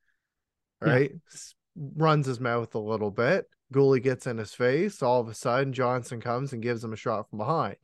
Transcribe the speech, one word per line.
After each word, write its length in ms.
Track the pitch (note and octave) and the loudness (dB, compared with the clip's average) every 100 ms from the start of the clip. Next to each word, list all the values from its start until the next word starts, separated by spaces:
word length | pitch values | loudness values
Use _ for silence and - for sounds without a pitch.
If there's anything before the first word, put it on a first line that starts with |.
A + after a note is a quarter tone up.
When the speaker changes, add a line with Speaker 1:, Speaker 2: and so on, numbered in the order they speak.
| _ _ _ _ _ _ _ _ A2 | _ _ _ _ _ _ _ _ 2
Speaker 1:
Yeah. 40 | |
Speaker 2:
right? 180 | B2 D3 F3 - | 4 2 -4 -18
S-, 220 | - - _ _ - | -20 -20 _ _ -14
runs 500 | C#3 D3+ D#3+ D3+ C3+ | -10 2 4 4 2
his 120 | A#2 | -2
mouth 360 | B2 A#2+ A2+ A2+ | 0 -2 -2 -4
a 40 | |
little 320 | G#2+ A2 G#2 | -2 -2 -2
bit. 340 | G2+ B2 F#3+ - _ _ | 0 2 2 -2 _ _
Guhle 300 | C3+ C#3 C3 | 4 6 6
gets 240 | C3 B2 C3 | 2 -2 -4
in 100 | A2+ | -6
his 160 | G#2 | -8
face. 480 | - B2 D3 G#3 - | -2 2 2 0 -2
All 200 | B2 B2 | 0 2
of 80 | A2+ | 0
a 40 | |
sudden, 380 | A2 B2+ B2 C#3 | -4 -2 0 0
Johnson 460 | B2+ B2 B2+ A#2 A#2 | 0 -2 -2 -4 -8
comes 320 | B2 A#2+ C#3 | -4 -4 -4
and 80 | A#2+ | -6
gives 220 | A#2 A#2 | -4 -4
him 80 | A2+ | -6
a 60 | A2 | -6
shot 320 | B2+ G#2 - | -4 -4 -6
from 100 | G#2+ | -6
behind. 380 | A2+ D#3+ G#2+ - | -2 -2 -2 -6